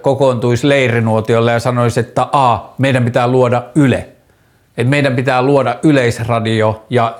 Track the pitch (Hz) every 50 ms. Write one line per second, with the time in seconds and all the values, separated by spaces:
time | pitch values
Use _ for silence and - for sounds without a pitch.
0 | - 139 131 117 143 131 123 113 117 120 120 120 - 143 139 139 131 117 113 117
1 | 113 113 110 110 110 - 117 117 117 117 117 117 - 131 123 123 120 117 - 127
2 | 117 - - 131 127 - - 143 127 120 113 98 - - - - 131 135 127 127
3 | 120 120 117 135 120 127 127 127 127 117 123 120 - - - 156 143 127 101 87
4 | - - - _ _ _ _ _ _ _ _ _ _ _ _ - 117 123 143 147
5 | 135 135 123 131 127 139 127 127 127 139 143 135 127 120 123 - - 160 143 135
6 | 123 117 - - 110 113 117 113 107 110 113 110 107 110 104 - - - 123 117
7 | 113 113 -